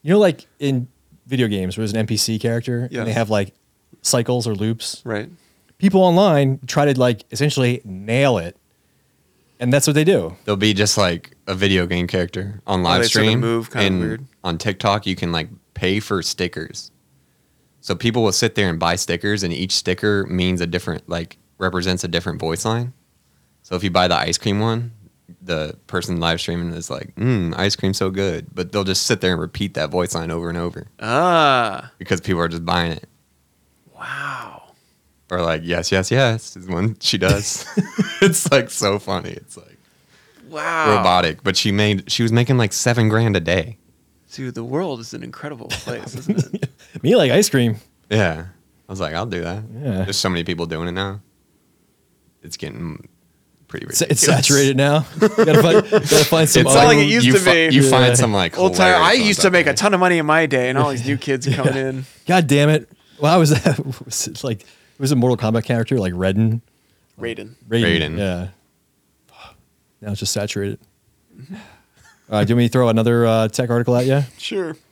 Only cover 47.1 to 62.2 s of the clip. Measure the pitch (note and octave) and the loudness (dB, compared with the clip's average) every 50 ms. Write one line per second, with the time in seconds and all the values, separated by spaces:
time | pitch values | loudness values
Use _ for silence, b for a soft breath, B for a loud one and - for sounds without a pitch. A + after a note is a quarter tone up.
47.1 | A#3 A#3 D#3+ B2+ B2 F#3 G#3 - - C3 A#2+ A#2 A2 - _ _ _ _ _ _ | 4 6 6 6 4 4 2 4 2 2 2 2 0 -4 _ _ _ _ _ _
48.1 | G#2+ A2 G2+ E2+ D#2+ D#2 E2 F#2 - _ _ _ _ _ _ - G2 G2 F2 D2 | 0 2 2 2 0 -4 -10 -16 -18 _ _ _ _ _ _ -14 -8 -8 -6 -6
49.1 | D#2+ E2+ G#2+ A#2+ F#2+ F2 E2+ E2+ F#2 G#2 A2 A#2+ A2 A#2+ D3 C3 G2+ F#2 F#2 F#2+ | -4 -6 -6 -6 -6 -6 -6 -6 -8 -8 -10 -14 -14 -10 -6 -6 -4 -4 -4 -4
50.1 | G2+ - - G2 F2+ F2 E2 F2+ F2+ E2 E2+ E2 E2 D#2+ E2 F2 F2 F#2 G2 G2 | -4 -2 -2 -2 -2 -2 -4 -4 -6 -6 -6 -6 -6 -6 -6 -6 -6 -6 -6 -6
51.1 | G2 G2+ _ _ _ _ _ _ _ _ _ _ _ _ _ _ _ _ _ _ | -8 -12 _ _ _ _ _ _ _ _ _ _ _ _ _ _ _ _ _ _
52.1 | _ _ _ _ _ _ - E2 - - - C#2+ - - E2+ E2 D#2 - - - | _ _ _ _ _ _ -18 -18 -14 -12 -12 -12 -10 -10 -10 -10 -12 -14 -18 -20
53.1 | _ _ _ _ _ _ _ _ _ _ _ _ - - - - - - E3 - | _ _ _ _ _ _ _ _ _ _ _ _ -12 -12 -10 -6 -4 -4 -2 0
54.1 | D3 - - - E3 B2+ - - C#3+ C#3 C#3+ C3+ C#3 B2+ C#3 C#3+ D3 D#3 D3+ - | 0 2 2 2 4 2 4 4 4 4 4 4 4 2 2 4 2 2 0 -2
55.1 | - D#3+ G#3 G#3 G#3+ - A3+ D#3 - - D3+ E3+ - - - - G#3+ G#3+ - D3 | -2 0 0 2 4 4 4 6 6 6 6 4 2 0 0 0 0 0 2 4
56.1 | D3+ D3+ D3 - E3 D#3+ D#3+ D3+ - - - C#3 C3+ C#3+ C#3+ D3 D3+ D3 D3 D3 | 4 4 4 4 4 2 4 4 4 4 4 6 6 6 8 8 6 6 6 4
57.1 | A3 A#3+ B2 B2+ C3 G3 F#3 F#3 F3 E3 D#3+ D#3+ B2+ C3+ C#3 C3+ C#3 B2+ B2+ B2 | 4 4 6 6 6 6 4 4 4 4 4 6 6 6 6 6 6 6 6 6
58.1 | A#2+ B2 B2+ A2+ G#2 G2 F2+ E2 - - F3+ F#3 F2+ - - F#3 F#3 E3+ D#3 F3 | 4 4 2 2 2 2 0 0 0 2 2 2 4 4 4 4 4 4 4 4
59.1 | A3 C4 A3+ G#3 G3+ - - F#3+ F3+ F3 D#3 D3 C#3 - - G#3 G3+ F3+ F#3 F3+ | 4 4 2 2 2 2 2 4 4 4 4 4 0 2 2 2 2 4 4 4
60.1 | F3 E3 D#3 D3+ D#3 D#3+ E3 C#3 C#3 B2+ B2 B2+ C3 C#3 D3+ D3 C3+ B2 A#2 C3+ | 4 2 2 2 2 2 2 2 2 0 0 0 0 0 0 0 -2 -4 -2 -2
61.1 | C#3+ - - D3 C3+ B2+ B2+ C#3 B2 C#3+ C3 C#3+ C3 C3+ C3+ C3+ C3 C3 C3 - | -4 -4 -2 -4 -4 -2 0 -2 -2 0 0 0 0 0 -4 -4 -6 -8 -10 -12
62.1 | - _ | -18 _